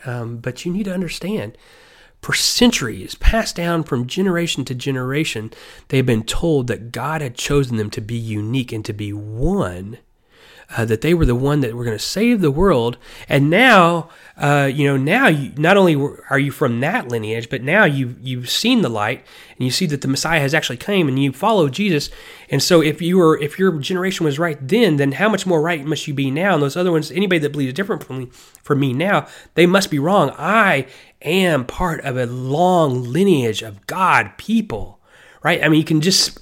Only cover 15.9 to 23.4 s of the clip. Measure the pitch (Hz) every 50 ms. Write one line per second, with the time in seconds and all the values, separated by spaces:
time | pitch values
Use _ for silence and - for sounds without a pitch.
15.9 | 151 139 139 143 - - - - 139 139 143 139 - - 151 123 117 117 135 160
16.9 | 214 247 156 120 120 113 107 107 110 117 117 - 139 120 123 139 175 214 208 160
17.9 | 143 135 131 120 127 - 123 131 127 123 123 117 - - - 233 262 233 165 123
18.9 | 113 104 104 110 131 - - - - - - - - - 127 127 123 - 147 147
19.9 | 143 135 - 135 135 - - 156 170 156 139 135 160 156 - - 123 - - -
20.9 | 208 190 165 135 131 135 139 139 131 - 196 226 226 190 156 139 123 190 208 202
21.9 | 165 143 - - - - - - - - - - - 139 - - 180 160 147 156
22.9 | 147 - 170 170 185 190 170 156 156 -